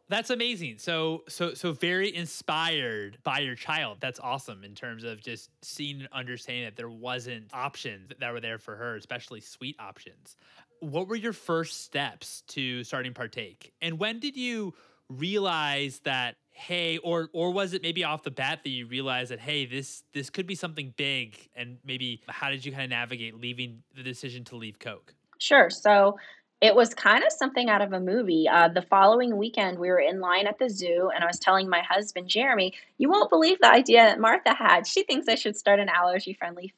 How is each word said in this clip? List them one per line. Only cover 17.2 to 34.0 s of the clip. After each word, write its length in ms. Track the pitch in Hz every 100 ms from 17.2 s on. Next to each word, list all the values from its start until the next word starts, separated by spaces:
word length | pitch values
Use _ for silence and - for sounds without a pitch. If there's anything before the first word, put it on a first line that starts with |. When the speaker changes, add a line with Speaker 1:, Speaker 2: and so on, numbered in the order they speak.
| 160
Speaker 1:
or 180 | 170 175
was 220 | 196 190
it 80 | 180
maybe 220 | 165 170
off 200 | 160 151
the 80 | 147
bat 280 | 131 131 156
that 60 | 143
you 160 | 127 117
realized 460 | 127 135 127 123
that, 80 | 113
hey, 260 | 123 147 123
this, 380 | 131 135 - -
this 160 | 143 135
could 160 | - 180
be 100 | 185
something 380 | 175 151 135 117
big, 520 | 139 135 117 104 _ -
and 220 | 123 123 135
maybe 360 | 127 127 113 -
how 220 | - 139
did 160 | 139 135
you 60 |
kinda 160 | 135 127
navigate 520 | 120 120 123 113 113
leaving, 420 | 120 123 123 117 _ 131
the 80 |
decision 400 | 131 123 135 123 117
to 120 | 120
leave 200 | 110 -
Coke? 380 | 120 101 - _ _ -
Speaker 2:
Sure. 300 | - 277 180
So 500 | - 208 202 196 202 - - _ _
it 140 | 220 214
was 180 | 233
kinda 360 | - 202 233 571
something 400 | - 269 254 240
out 120 | 202
of 100 | 202
a 80 | 185
movie. 480 | 180 220 202 160 156
Uh, 220 | 170 170
the 140 | 180
following 520 | 180 196 202 233 247 208
weekend, 420 | 220 233 190 175
we 120 | 180
were 100 | 180
in 220 | 147 190
line 260 | 180 185 202
at 120 | 208
the 100 | 254
zoo, 420 | 190 180 170 185
and 80 | 175
I 60 | 170
was 100 | 175
telling 300 | - 190 190
my 140 | 175
husband, 480 | 170 185 208 180 180
Jeremy, 440 | 214 269 226 190 - - -
"You 120 | 277
won't 200 | 403 415
believe 300 | 330 320 370
the 100 | -
idea 360 | 247 262 233